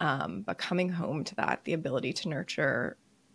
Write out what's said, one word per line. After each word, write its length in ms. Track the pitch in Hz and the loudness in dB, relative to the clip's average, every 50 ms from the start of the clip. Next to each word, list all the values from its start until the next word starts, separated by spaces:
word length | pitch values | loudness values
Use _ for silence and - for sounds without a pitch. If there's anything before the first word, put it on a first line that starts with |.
Um, 420 | - 151 135 135 - 85 85 - 202 | 2 2 2 2 0 -2 -4 -4 -4
but 160 | - - - | -4 -4 -4
coming 300 | - - 180 180 185 180 | -2 0 2 2 2 2
home 360 | 180 170 160 - 139 156 139 | 2 0 0 0 0 -2 -2
to 100 | - - | -4 -2
that, 280 | - - - - - - | -2 0 0 0 0 0
the 100 | - 160 | 0 0
ability 380 | 160 156 139 131 131 117 131 151 | 0 0 0 0 0 0 -2 -2
to 140 | - - 170 | -2 -2 -2
nurture 680 | 151 143 175 - - - 151 135 123 120 123 - - - _ _ _ _ _ _ _ | -2 -2 -4 -4 0 2 2 4 4 2 0 -2 -4 -8 _ _ _ _ _ _ _